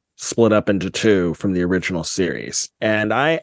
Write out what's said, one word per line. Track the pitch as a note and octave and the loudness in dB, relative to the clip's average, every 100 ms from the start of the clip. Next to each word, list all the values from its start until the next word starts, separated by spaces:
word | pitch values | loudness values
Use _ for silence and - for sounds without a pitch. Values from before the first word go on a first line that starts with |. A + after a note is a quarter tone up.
| _ - | _ -14
split | - - A2+ | -4 2 4
up | G#2 G#2 | 4 2
into | G2 F#2 | 0 -2
two | - A2+ G2 F2 | 0 2 4 2
from | D#2+ G2+ | -2 -2
the | F#2 | 0
original | F2+ F#2 - F2 | 0 0 -2 -6
series. | E2 - F2 A#1+ A1 - - _ | -4 -2 -2 -4 -8 -8 -8 _
And | A2 G#2+ G#2+ | -2 0 0
I, | A2+ D3 D#3+ | 0 0 -2